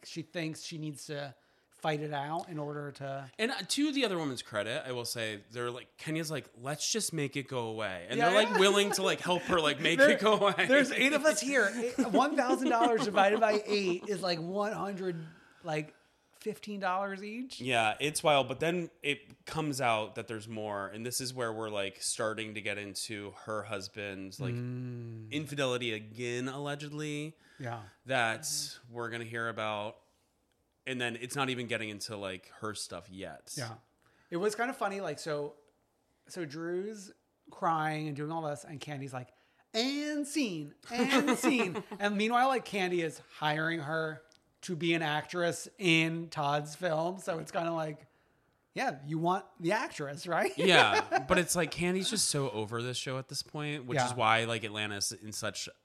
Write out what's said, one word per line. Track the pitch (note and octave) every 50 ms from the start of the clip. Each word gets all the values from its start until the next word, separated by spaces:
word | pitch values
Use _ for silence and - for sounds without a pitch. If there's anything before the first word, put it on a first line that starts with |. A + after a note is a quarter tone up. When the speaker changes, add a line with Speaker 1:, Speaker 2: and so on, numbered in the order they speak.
| -
Speaker 1:
she | - - E3+ D#3
thinks | - - F3+ D#3+ D#3+ D#3 - -
she | - E3+ D#3
needs | D#3 D#3 D3 B2+ -
to | - D3+ C#3+ C#3+ C#3 B2 - _ _ _ _ _ _
fight | _ _ - E3 D#3 D3 D3+
it | D3+ D3
out | C#3+ C#3 D3 D#3 E3+ - F#3
in | F3 D3+
order | D3 D3 D3 D3 C#3+ C#3+ C3+
to | - C#3 C#3 C3+ C3+ C#3 C3 - -
Speaker 2:
And, | A3 A#3 C4+
uh, | G3+ F#3+ -
to | - - C#4+ D#4 C4+
the | C#4+ C4
other | G#3+ F#3+ E3+
woman's | D#3+ C#3+ B2+ A2+ -
credit, | - A#2+ G#2 G2+ G#2+ B2 D3+ -
I | C3 B2+
will | B2 A#2+
say, | A2+ - A#2+ A2+ A2 G#2+ G2+ G2 F2+ A2
they're | B2 A#2+ A#2+
like, | A#2+ B2 A2+ - _
Kenya's | - - - D#3 D#3+ E3 D3+
like, | D#3 C3+ A#2 - - A#2
"Let's | A#2+ C3+ D3+ D3 - - -
just | A3+ G3 - -
make | D#3 D3 C3+ - D3
it | C3 -
go | C3+ B2+ A#2 A2+
away." | A2 A2 G#2+ G2+ F#2 F2+ F2 F#2
And | B2 -
Speaker 1:
Yeah, | - F3
Speaker 2:
they're, | F#3+ G#3
like, | A3 A3
Speaker 1:
yeah. | G#3+ G#3+
Speaker 2:
willing | F#3+ G3+ G3+ G3+ G3+ G3+ G3+
to, | - F#3+
like, | F#3+ E3 D3
help | - E3+ F3+ F3 F3
her, | - F3+ F3
like, | D#3 D3 C#3+ C3+
make | E3 - E3+ B3+
Speaker 1:
There, | C4+ D4
Speaker 2:
it | - C4
go | G3 A3 G#3+
away. | G3 G3 G3+ F#3 E3+ F3+ E3+
Speaker 1:
there's | B3+ D4 C4+ B3 -
eight | - B3 C4+ D#4
of | C#4+ C#4
us | D#4 D4+ D4+
here. | B3 C4 C#4 C4 G#3+ G3 A3
Speaker 2:
<laughs> |
Speaker 1:
It, | A#3+ A#3 B3 B3 - B3+ A3+ G3
one | A3 C4 D4 D4+
thousand | C4 A#3 B3 C4 A#3+ B3+ D#4
dollars | B3 A3+ A#3 A#3+ A#3 A3+ C#4
divided | G#3 F#3+ G3+ F#3+ G3 G#3 A3
by | A3+ G#3+ G#3+ G#3 G#3
eight | - G#3 G#3 G3 F3+ F3 F#3 - G#3
is, | G3+ F3
like, | F#3 F#3 F3 D#3+
one | D#3+ E3+ F#3+ G3+ G#3 G3+ -
hundred, | E3 F3 G3 G3+ F3+ F#3+ F#3 F3 E3 D#3+ D#3+ D#3+ - - - - - -
like, | E3+ D#3 D#3 D#3 D#3 - _ _ _ _ _ _ _ _ -
fifteen | - A3 G3+ - - G#3 G#3 G3+
dollars | F#3+ F#3 F3+ F#3+ G3+ G3+ F#3+ F#3+ G3+
each. | G#3 G#3+ A#3+ B3+ C4 - - -
Speaker 2:
Yeah, | C3 B2+ A#2 A2+ G#2+ G#2+ -
it's | C3+ D3 D3+ - -
wild. | D#3+ D3 C#3 C3+ A#2+
But | C3 A#2+
then | D3+ E3 E3+ F3+ E3+ D#3+ - _ -
it | D3 C#3 C3+ - - - - _
comes | - - D3+ D#3+ D3+ C#3 B2+
out | C3+ A#2+ A2+ A2 G#2+ G2+ -
that | A2+ A2 -
there's | A#2 A2 G#2+ A2+
more. | A2+ A2 G#2+ G#2+ G2+ G2+ G2 F#2
And | G2 A2 A2+
this | B2 A#2+ - C3
is | B2 B2+
where | B2+ B2 A2+ A2
we're, | A2 A2+ G#2+
like, | G#2 G2+ G2 G2 F#2+ - -
starting | - - - A#2+ A2 A2 G#2+ A2 G#2+ G#2+
to | G#2+
get | G2 G#2+ G2+
into | G2+ G#2 G2+ F#2+ - - - A2 G#2 G2+ G2+ F#2+ - -
her | - G#2+ G#2+ G2+
husband's, | G#2+ A2 G2 F#2+ F#2+ - A2 G2+ G2+ F#2+ F#2+ F#2+ F#2+ F#2+ -
like, | - B2 A#2+
Speaker 1:
Mm. | A#2+ B2 B2 B2 B2 B2+ B2 B2 A#2+ A#2+ A#2 A2+ A2+ A2 A2
Speaker 2:
infidelity | C3 D3 D#3 C#3 C#3+ C#3+ C#3 C3 B2 B2 B2 A#2 A2
again, | G#2+ G#2+ G#2+ A2 A2+ B2 A#2+ A#2+ B2 B2+ C3
allegedly. | C3 C#3 C#3+ C#3+ C#3+ C#3+ D3+ D3 D3 D3+ D3+ D3+ D3 D3 D3 D#3 D#3 _ _ _ - -
Speaker 1:
Yeah. | C#3 A#2+ A#2 A#2 G#2+ G2+ - _ -
Speaker 2:
That | A#2+ C3 B2+ A#2 A2+ A2 A2+ D#3 - D3+ D3 - - - - - A#2+
we're | A#2 A#2+ A#2+ A2+
gonna | A2+ A#2 A#2
hear | A2+ A2+ A#2 A2+ A#2
about. | A2+ A2 G#2+ G#2+ G#2+ G#2 G#2 A2 A2+ - _ _ _ _ _ _ _ _ _ _ _ _ _ _ _ _ _
And | B2+ C3 B2+
then | B2 A#2+ A2+ A#2
it's | A#2+ B2+ -
not | C#3 C3+ C3
even | C3 B2 B2
getting | A2+ A#2 A2 A2 G#2+
into, | G#2 G2+ - - A2+
like, | G2+ G2+ F#2+ F#2 F#2 - - - -
her | A2 A2 G#2
stuff | - - - G2 F2 E2+ F#2
yet. | F#2 F#2+ F#2 E2+ D2+ - - - -
Speaker 1:
Yeah. | - B2 A2+ A2+ - - _ _ _ _ _ _ _ _ _
It | F3 E3+
was | F#3+ G#3+ G#3
kinda | - A#3 B3+ B3
funny. | - A3+ G3+ G3 G3 G3
Like, | E3+ D3 -
so, | - E3 D3+ D3 D3 D3 - - _ _ _ _ _ _ _ _ _ _ _ _ _
so | - - F#3 E3+
Drew's | D3 C3 D#3+ E3 E3+ F3 F3+ F#3+ G#3+ A3 G#3 F#3+ G3 - _ _ _ _ _ _ -
crying | - - - E3+ E3 D#3+ D#3 D#3 D#3 D3+ D#3 D#3
and | D3
doing | C3+ D3 D3+ E3
all | E3 D#3+
this, | D3+ D3 D3 -
and | - D#3 C3+
Candy's | - D3 D3 C3+ C3+ C3+ B2+
like, | B2+ B2 - _ _ _ _ _ _ _ _ -
"And | A3 A#3+ C4+ C#4+ C#4+ D4 D4+ D4+ D4 D4
scene, | C#4+ - D#4+ C#4+ A3 F3 D#3+ D3+ D3 - _ - -
and | A#3 A#3+ B3 C4+ C4+ C4 G3 C4 B3 -
Speaker 2:
<laughs> |
Speaker 1:
scene." | - C4 C4+ A#3+ A3 F#3 D#3+ G#3+ F3+ - G#3+ G3
And | G3+ G#3 G#3
meanwhile, | G3 G#3+ A3 A#3+ A#3+ B3+ C4+
like, | C4+ A#3 -
Candy | - - G3+ F#3 F3+ F3+ F3 E3
is | D#3+ D#3 - - - -
hiring | - D3+ D3+ D3+ D#3 D#3+ D#3+ E3 E3
her | C#3+ C#3 D#3+ D#3+ D#3+ D#3 D#3 - - _ _ _ _ _ _ _ -
to | - F#3
be | D3+ F3 E3+ E3
an | E3 D#3+
actress | D3+ D3 D3+ D3+ - - F3 E3+ E3+ D3+ - - - - -
in | G#3 F3 E3 D#3+ D#3+ E3 E3 E3 E3+ E3
Todd's | - D#3 D3 C#3+ D3 D3+ D3 D3+ -
film. | - F3+ F3 D#3 D#3 E3 F3 F#3+ F#3+
So | - - F3 D#3+
it's | D#3 - -
kinda | F#3+ E3 E3+ E3+
like, | E3 D#3+ D#3 D3+ - - - _ _ _ _ _ _ _ _ _ _ _ _ -
yeah, | - B3+ C4+ - C#3 C#3
you | C#3+ D#3 D#3+
want | D#3+ E3+ F3+ G3 F#3+ - - -
the | E3+ E3 G3+
actress, | A3+ C4+ D#4+ - - D3+ C#3 C#3+ E3 -
right? | F3+ E3+ E3+ G#3+ F#4 F#4+
<laughs> | -
Speaker 2:
Yeah, | - F#3+ F3 D3+ B2 G#2+ G2+ - - - D#4+ F#4+ C#3 C3+
but | F3+ F3+
it's | F3 - -
like | F3 E3 D3+
Candy's | - - E3+ F3+ F3+ F#3+ F#3 F#3
just | A3+ G3 - -
so | - D3 C#3 C3
over | G#2 G#2+ A2 G#2 A#2 A#2 A#2
this | B2 B2
show | - - C#3+ C3 C3
at | C3 -
this | C#3+ C3+ -
point, | - - D#3 D3 D3 D3 D3 B2+
which | B2 B2+
Speaker 1:
Yeah. | C3 B2 B2
Speaker 2:
is | A#2+
why, | B2 A#2 A2 A2+ A2+ A2+
like, | A2+ A#2 A2+ G#2
Atlanta's | G#2+ G#2 G#2+ G#2+ G#2 G#2 G2+ - - A#2
in | - G#2+ G#2+ G#2
such | - - G#2 G2+ - - - - _ _